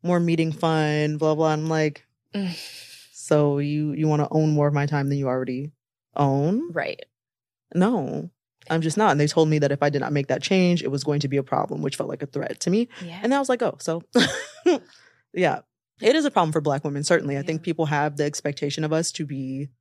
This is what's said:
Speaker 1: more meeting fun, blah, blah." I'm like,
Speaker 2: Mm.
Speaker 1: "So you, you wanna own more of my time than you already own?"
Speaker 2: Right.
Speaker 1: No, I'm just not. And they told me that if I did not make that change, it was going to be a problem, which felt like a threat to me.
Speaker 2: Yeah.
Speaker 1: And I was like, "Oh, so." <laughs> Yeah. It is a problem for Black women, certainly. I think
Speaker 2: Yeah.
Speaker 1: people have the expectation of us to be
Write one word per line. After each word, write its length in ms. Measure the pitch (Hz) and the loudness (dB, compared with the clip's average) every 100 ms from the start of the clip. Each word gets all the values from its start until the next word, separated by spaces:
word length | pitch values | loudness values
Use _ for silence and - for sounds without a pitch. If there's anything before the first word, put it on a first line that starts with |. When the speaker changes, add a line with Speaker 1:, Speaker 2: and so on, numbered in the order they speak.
Speaker 1:
more 160 | 175 175 | 0 2
meeting 300 | 170 165 160 | 2 2 0
fun, 680 | 156 165 160 151 151 151 151 | 0 0 2 2 2 0 0
blah, 160 | 156 156 | 0 2
blah." 160 | 160 | 2
I'm 160 | 151 160 | 0 0
like, 360 | 160 156 147 _ _ _ | 0 0 -2 _ _ _
Speaker 2:
Mm. 220 | 202 190 165 - - - - - | -6 -6 -6 -14 -18 -20 -20 -20
Speaker 1:
"So 460 | - - 151 147 143 | -18 0 2 4 2
you, 340 | 147 151 151 | -2 -2 -2
you 140 | 147 156 | -2 0
wanna 200 | 151 147 | 2 2
own 200 | 156 156 | 2 2
more 160 | 151 147 | 4 2
of 60 | |
my 120 | 147 143 | 2 0
time 220 | 147 139 | 0 -2
than 100 | 139 | -2
you 80 | 135 | -2
already 440 | 127 127 127 143 - _ _ _ - | -2 -4 -6 -10 -14 _ _ _ 0
own?" 540 | 143 135 147 214 339 | 2 2 0 0 -2
Speaker 2:
Right. 320 | 165 85 - - _ _ _ _ _ _ | -4 -6 -8 -14 _ _ _ _ _ _
Speaker 1:
No, 560 | 170 190 240 131 143 175 _ _ _ - | 0 2 2 -2 -6 -8 _ _ _ -4
I'm 120 | 165 | -2
just 140 | 160 156 | 0 2
not. 140 | 214 | 2
And 80 | 143 | 4
they 80 | 147 | 2
told 220 | 165 156 | 4 4
me 100 | 151 | 4
that 140 | 143 | 2
if 100 | 139 | 2
I 80 | 147 | 0
did 100 | 139 | 0
not 120 | - | -2
make 160 | 143 139 | -2 0
that 140 | 131 | -2
change, 420 | - 190 180 170 | 2 4 4 2
it 60 | - | 0
was 100 | 139 | -4
going 160 | 135 147 | -2 -2
to 80 | 147 | 0
be 80 | 139 | -2
a 60 | |
problem, 400 | 135 - - 151 | 0 -2 -2 -2
which 140 | 135 - | -6 -4
felt 120 | - | -8
like 140 | - | -8
a 40 | 139 | -8
threat 340 | 143 135 - | -8 -8 -6
to 100 | - | -2
me. 180 | 196 240 - | 0 -2 -6
Speaker 2:
Yeah. 140 | 175 175 | -14 -6
Speaker 1:
And 100 | 220 | 0
I 60 | 277 | 0
was 80 | 262 | 0
like, 120 | 247 | 0
"Oh, 120 | 220 - | 0 -4
so." 240 | - 165 - | -6 -6 0
<laughs> 680 | 247 - - - - - 320 - _ _ _ _ | 2 2 -2 -10 -2 0 0 -2 _ _ _ _
Yeah. 280 | - 175 107 - _ _ _ | 0 0 0 -8 _ _ _
It 160 | 214 302 | 2 4
is 80 | |
a 60 | 285 | 2
problem 220 | - 165 | 2 2
for 80 | 156 | 2
Black 220 | 151 139 | 0 0
women, 200 | 147 143 | -2 -4
certainly. 320 | 147 170 143 139 | 2 2 2 -4
I 60 | |
think 180 | 135 160 | -4 -4
Speaker 2:
Yeah. 40 | 170 | -4
Speaker 1:
people 200 | 160 156 | -2 0
have 300 | 147 147 143 | 0 -2 0
the 80 | |
expectation 600 | 147 147 147 139 147 143 | -2 -2 -6 -4 -6 -4
of 80 | 156 | -2
us 200 | 160 165 | 0 -2
to 140 | - 151 | -6 -8
be 420 | 135 131 135 143 _ | -6 -6 -8 -10 _